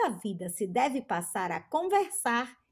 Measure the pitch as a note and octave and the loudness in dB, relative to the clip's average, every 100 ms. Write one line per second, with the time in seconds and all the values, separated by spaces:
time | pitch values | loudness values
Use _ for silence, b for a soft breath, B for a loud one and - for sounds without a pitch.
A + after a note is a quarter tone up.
0 | F#4+ F3+ G#3 F3+ F#3 - G3 G#3 C#4 C4 | 6 0 -6 -6 -6 -4 0 2 2 0
1 | - F3 F3 G3+ F3+ E3 - D#4 F#4 G4+ | -2 -2 -2 -2 -2 -4 -2 -2 2 2
2 | F4+ - B3 A#3 B3+ - _ | 2 -2 0 0 -2 -10 _